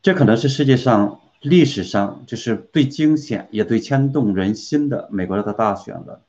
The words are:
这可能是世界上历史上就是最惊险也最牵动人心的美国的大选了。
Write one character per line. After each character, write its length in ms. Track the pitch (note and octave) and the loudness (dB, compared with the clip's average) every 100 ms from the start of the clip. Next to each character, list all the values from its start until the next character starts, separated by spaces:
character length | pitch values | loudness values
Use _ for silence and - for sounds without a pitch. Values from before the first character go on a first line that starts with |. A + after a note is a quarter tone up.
这 140 | - | 2
可 100 | F3+ | 2
能 120 | A#2 A2+ | 4 4
是 120 | C#3+ | 0
世 160 | C3+ | 0
界 120 | C#3 B2+ | 2 4
上 420 | C3 A2 G#2 - _ _ | 4 2 2 -4 _ _
历 240 | C#3 F3+ | 2 4
史 180 | C3+ G#2 | 4 0
上 400 | F2+ G#2 G2+ - - | -4 -2 -4 -6 -12
就 80 | A#2 | -8
是 320 | - G#2 - | -4 -6 -2
最 140 | D#3+ C3+ | 0 0
惊 300 | - D3+ D#3 | 2 2 2
险 320 | - G#2 - | -2 -8 -6
也 140 | G#2+ | -4
最 160 | G#2 A2+ | 0 -2
牵 320 | - C#3 C#3 | 0 0 0
动 240 | C#3+ A2 F#2+ | 0 0 0
人 180 | F#2+ | 0
心 340 | G#2+ - D3 D3 | -2 -2 -2 0
的 200 | C3+ - | -4 -6
美 160 | G2+ F2+ | -6 -4
国 160 | G2 | -4
的 100 | G#2 | -4
大 220 | G#2 A2 | -2 -2
选 220 | G2+ - - | -2 -8 -16
了。 240 | - - | -16 -20